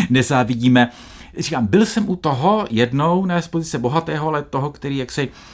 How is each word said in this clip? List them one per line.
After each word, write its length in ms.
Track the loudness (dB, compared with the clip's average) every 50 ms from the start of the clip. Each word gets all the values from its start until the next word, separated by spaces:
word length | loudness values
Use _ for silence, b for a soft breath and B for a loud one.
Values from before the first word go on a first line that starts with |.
| 0 2
nezávidíme. 800 | 2 2 2 2 2 0 0 0 -2 0 2 4 6 6 4 4 B B B B B B B B B -8
Říkám, 280 | -6 -4 -2 -2 0
byl 200 | 2 4 4 4
jsem 220 | 4 2 -2 -2 -2
u 60 | -4
toho 500 | -2 -2 -2 -2 2 2 2 2 2 0 -2
jednou, 540 | 0 0 0 2 2 0 0 2 2 0 0
ne 160 | 0 -2 -2 -2
z 60 | -2
pozice 300 | -4 -4 -4 -4 -4 -2
bohatého, 500 | -2 0 0 0 -2 -2 -4 -4 -2 -2
ale 140 | -2 -4 -4
toho, 280 | -4 -4 -4 -4 -4
který 260 | -6 -8 -8 -6 -6
jaksi 320 | -6 -6 -6 -4 -4 -4 -4 B B B B